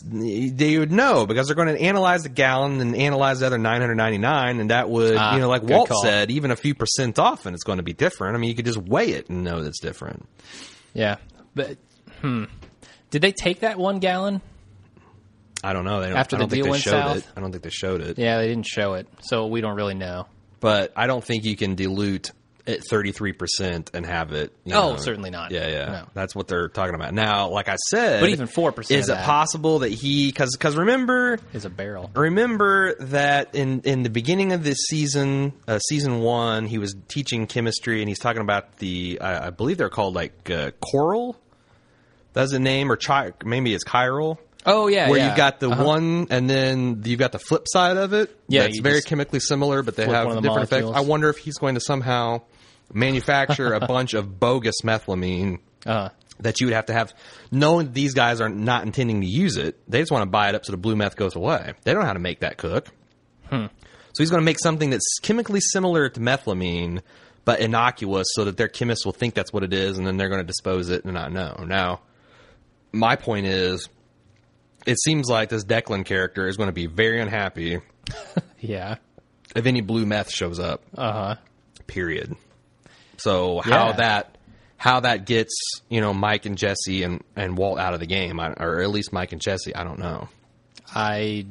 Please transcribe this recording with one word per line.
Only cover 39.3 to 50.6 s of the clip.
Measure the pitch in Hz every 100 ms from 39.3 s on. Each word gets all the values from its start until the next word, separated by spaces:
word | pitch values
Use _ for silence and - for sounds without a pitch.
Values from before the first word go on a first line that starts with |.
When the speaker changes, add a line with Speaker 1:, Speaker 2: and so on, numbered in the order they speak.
| 87 87
Speaker 1:
I |
believe | 87 117 180
they're | 107
called, | - 98
like, | 92 85 - -
uh, | 85 69 -
coral? | - 135 156 214 247 - _ _ _ _ _ _ _ _ _
That's | - 135
the | 135
name, | 131 135 139
or | 113
chi-, | - 139 107 -
maybe | 110 123 127
it's | 95
chiral? | - 123 127 139 156 160 - - -
Speaker 2:
Oh, | 214 208
yeah, | 202 143
Speaker 1:
Where | 139
Speaker 2:
yeah. | 139
Speaker 1:
you've | 143
got | 139 -
the | 127
Speaker 2:
Uh-huh. | 123
Speaker 1:
one, | 143 156 165 170 170
and | 127 127
then | 135 131 131 123 113
you've | 110 120
got | 131
the | -
flip | - 160 -
side | 185 180 185
of | 196
it. | 208 214 - -
Speaker 2:
Yeah, | 135
Speaker 1:
That's | 117 107
Speaker 2:
you |
Speaker 1:
very | 135 147
Speaker 2:
just | -
Speaker 1:
chemically | 151 139 139
similar, | - 143 143 139
but | 120
they | 110 110
Speaker 2:
flip | 117
Speaker 1:
have | 117
Speaker 2:
one | 113
of |
the | 110
Speaker 1:
different | 110